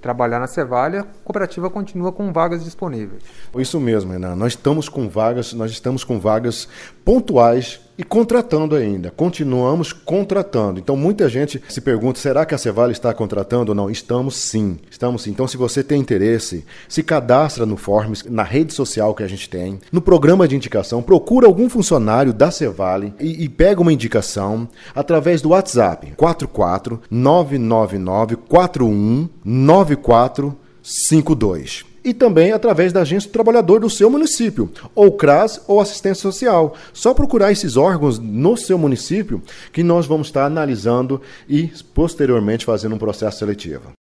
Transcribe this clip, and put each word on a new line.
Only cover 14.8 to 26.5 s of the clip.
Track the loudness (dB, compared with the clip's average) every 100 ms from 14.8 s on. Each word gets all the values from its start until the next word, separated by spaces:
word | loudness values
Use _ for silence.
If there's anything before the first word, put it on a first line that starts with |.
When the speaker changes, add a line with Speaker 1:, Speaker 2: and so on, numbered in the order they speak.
| -14
Speaker 2:
Estamos | -6 -6 -4
sim. | -8
Então, | -6 -6
se | -2
você | -4 -2
tem | -2 -2
interesse, | 0 0 2 0 -2 -12 -14 -20 -10
se | -6
cadastra | -2 -2 2 2 2 -2 -4
no | -4
Forms, | 0 0 0 -8
na | -8 -4
rede | -2 -2 -2
social | -4 -6 -2 -2
que | -2
a | -6
gente | -10 -10
tem, | -8 -8 -10 -4
no | -2
programa | 4 6 6 4 4
de | 2
indicação, | -2 -4 -2 -4
procura | 4 4 4 6 6
algum | 6 2
funcionário | 0 2 2 2 2 2
da | 4 2
Cevale | 2 -4 -2 -2 -2 -4 -8
e, | -8 -6
e | -8
pega | 2 4 4
uma | 2
indicação | 2 0 -2 -4 -6 -4 -4 -8 -14 -14
através | -8 0 0 2 0
do | 4
WhatsApp, | 2 2 2 0 0 -12 0
quatro | 0 0
quatro | -6